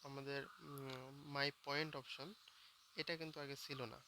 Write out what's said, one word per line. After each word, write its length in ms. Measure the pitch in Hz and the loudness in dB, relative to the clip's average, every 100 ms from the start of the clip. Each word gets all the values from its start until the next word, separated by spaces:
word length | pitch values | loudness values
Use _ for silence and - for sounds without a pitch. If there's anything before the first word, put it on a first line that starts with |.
আমাদের, 380 | 143 139 139 139 - - | -4 -2 0 0 0 -8
উম, 720 | 156 143 135 131 131 143 143 143 | -8 -6 -4 -4 -6 -10 -2 6
my 120 | 143 - - | 6 4 4
point 260 | 143 156 143 | 4 4 0
option, 320 | 131 - 143 214 - - - - - - | -4 -6 -6 -8 -16 -20 -20 -20 -10 -4
এটা 160 | 156 165 | 0 0
কিন্তু 220 | 160 151 | -2 -4
আগে 160 | 143 139 | -4 -4
ছিল 240 | - 135 120 | -4 -2 -2
না। 140 | 120 | -4